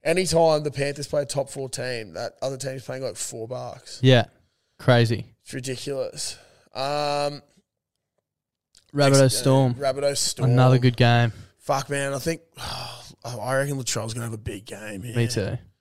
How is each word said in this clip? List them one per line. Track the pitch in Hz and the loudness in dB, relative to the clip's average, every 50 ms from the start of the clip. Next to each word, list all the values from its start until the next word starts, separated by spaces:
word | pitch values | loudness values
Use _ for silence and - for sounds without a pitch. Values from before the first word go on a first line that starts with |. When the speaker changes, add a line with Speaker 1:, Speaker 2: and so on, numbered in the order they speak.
| _ | _
Speaker 1:
Anytime | 147 165 180 190 160 151 160 165 160 156 151 151 | 0 0 0 0 2 2 4 4 4 4 2 0
the | 147 | -4
Panthers | - 139 139 143 143 147 143 | -4 -2 -4 -4 -4 -8 -8
play | - - 151 143 | -4 -2 -2 -2
a | |
top | 135 - 143 135 135 | -2 -4 -4 -4 -4
four | - 143 135 131 | -6 -10 -10 -8
team, | - - 123 127 123 117 113 98 80 | -8 -8 -6 -6 -6 -6 -8 -10 -10
that | 85 117 104 _ _ | -8 -8 -8 _ _
other | - 135 135 | -6 -6 -6
team's | 131 127 135 131 135 - | -6 -8 -8 -8 -10 -10
paying, | - 127 131 135 | -10 -10 -8 -8
like, | 120 - | -8 -8
four | - - - - 117 113 | -8 -10 -10 -8 -10 -10
bucks. | 117 127 123 123 120 - - - - - - 123 | -8 -8 -10 -10 -12 -14 -16 -18 -18 -8 2 6
Speaker 2:
Yeah. | 131 131 120 110 - _ _ _ _ _ _ _ _ _ _ | 6 6 6 6 2 _ _ _ _ _ _ _ _ _ _
Crazy. | - - 127 120 117 113 120 104 - - _ _ _ | 2 4 6 6 6 2 0 -4 -6 -12 _ _ _
Speaker 1:
It's | - - | -14 -12
ridiculous. | 135 123 135 127 117 - 143 139 135 127 - - - - - - - _ _ _ _ _ _ _ | -10 -8 -8 -8 -8 -8 -8 -6 -6 -6 -6 -6 -8 -10 -10 -10 -14 _ _ _ _ _ _ _
Um, | - 135 139 147 147 147 147 143 147 143 147 147 143 _ _ _ _ _ _ _ _ _ _ _ _ _ _ _ _ _ _ _ _ _ _ _ _ _ _ _ - _ _ - | -6 -4 -4 -2 -2 -2 -2 -2 -2 -2 -4 -6 -8 _ _ _ _ _ _ _ _ _ _ _ _ _ _ _ _ _ _ _ _ _ _ _ _ _ _ _ -20 _ _ 0
Speaker 2:
Rabbitoh | 143 143 139 | 2 4 6
Speaker 1:
next, | 139 139 | 8 8
uh, | 135 131 | 6 6
Speaker 2:
Storm. | 127 - - 135 131 135 135 127 120 | 4 2 2 4 4 6 4 4 0
Speaker 1:
Rabbitoh | 117 139 135 131 139 143 143 139 | 0 -2 -4 -2 0 -2 -2 0
Storm. | - - - - - 123 131 | 0 -2 -2 -2 0 2 4
Speaker 2:
Another | 123 127 127 127 131 127 | 6 6 8 8 6 6
good | 123 127 120 | 4 4 4
game. | - 127 120 120 120 120 113 107 - - - _ _ | 6 4 4 6 4 2 0 -2 -8 -18 -20 _ _
Speaker 1:
Fuck, | _ - 143 139 135 - | _ -4 -4 -4 -2 -4
man. | 143 139 139 139 139 | -4 -4 -4 -4 -4
I | 135 | -4
think, | 127 165 165 160 _ _ | -4 -4 -4 -4 _ _
<sighs> | _ - - - - - - - - - - - - _ _ | _ -14 -12 -12 -10 -10 -12 -12 -14 -16 -18 -20 -20 _ _
I | 117 120 113 104 123 131 | -12 -10 -6 -4 -2 0
reckon | 135 139 143 143 | 0 0 -2 -4
Latrell's | 135 127 - - 120 107 113 110 | -6 -4 -4 -4 -4 -4 -6 -6
gonna | 123 117 | -6 -8
have | 117 113 | -8 -8
a | 110 | -8
big | 110 123 107 101 101 | -10 -10 -10 -10 -12
game | - 113 98 107 104 107 95 98 | -14 -14 -12 -12 -12 -10 -10 -10
here. | 123 110 | -6 -2
Speaker 2:
Me | 120 117 113 | -2 0 0
too. | - 113 101 - - 117 - - _ _ | 0 -2 -2 -4 -6 -8 -10 -14 _ _